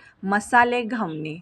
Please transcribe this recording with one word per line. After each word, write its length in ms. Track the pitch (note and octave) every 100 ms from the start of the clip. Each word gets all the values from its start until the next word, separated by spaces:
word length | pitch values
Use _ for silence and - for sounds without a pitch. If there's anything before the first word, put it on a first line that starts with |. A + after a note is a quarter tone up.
| - _
मसाले 580 | F#3+ G3+ - A#3+ B3 B3
घावणे. 520 | A3 A#3 F#3 D#3 D#3 E3